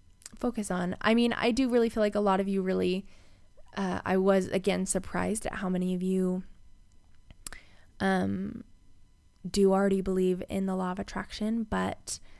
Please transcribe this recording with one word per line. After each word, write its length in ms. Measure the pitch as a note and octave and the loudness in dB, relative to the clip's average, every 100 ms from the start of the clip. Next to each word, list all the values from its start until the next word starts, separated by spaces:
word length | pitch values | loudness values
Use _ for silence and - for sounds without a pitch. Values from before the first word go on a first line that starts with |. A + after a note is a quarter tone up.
| - - - - | -20 -20 -20 -6
focus 340 | B3 A3+ G3+ | -4 -4 -4
on. 280 | F3+ F3+ - | -2 -2 0
I 140 | - | 2
mean, 180 | A#3 A#3+ | 4 2
I 200 | - A#3+ | 2 0
do 180 | A#3+ C4 | 2 2
really 180 | A#3+ A#3 | 4 2
feel 140 | A3+ | 2
like 140 | G#3 G3+ | 0 2
a 40 | |
lot 220 | G#3 F#3+ | 2 2
of 80 | G3 | 2
you 120 | G3 | 0
really, 440 | F#3 F#3 F#3 F#3 - - - - - - - - | 0 0 2 0 -4 -16 -20 -20 -20 -20 -14 -6
uh, 240 | F#3+ F3+ | -2 -2
I 140 | - F#3+ | 0 2
was, 300 | F#3+ G3 F#3 | 4 4 4
again, 380 | - F#3+ F3+ F#3+ | 0 0 0 0
surprised 600 | F#3+ - F#3 F#3 G#3+ - | -2 -2 -2 -2 -2 -4
at 80 | - | -4
how 140 | F#3+ | -2
many 260 | F#3 F3+ F#3 | 0 0 0
of 80 | |
you, 400 | F#3 F#3 F#3 F#3 - - - - - - - - - - - - - - - - | 0 2 2 -2 -6 -16 -20 -20 -20 -20 -20 -20 -20 -16 -16 -16 -20 -20 -18 -4
um, 640 | F#3+ F#3+ F#3+ G3 G3 A3+ - - - - - _ _ _ F#3 | 0 2 0 -2 -6 -10 -14 -20 -20 -20 -20 _ _ _ -6
do 220 | G3+ G3 | 4 6
already 300 | F#3+ G3+ G3 | 6 4 2
believe 420 | G3 F#3 F#3 F3+ - | 0 2 2 2 -2
in 160 | G3 F#3+ | -2 -2
the 100 | F#3 | -2
law 160 | F#3 | -2
of 80 | F#3 | -4
attraction, 640 | G3+ F#3+ G3+ - G#3+ A#3 | -6 -6 -8 -4 -2 -2
but 560 | A3 F#3+ F#3 - - - - - | -2 -2 -2 -4 -10 -12 -12 -20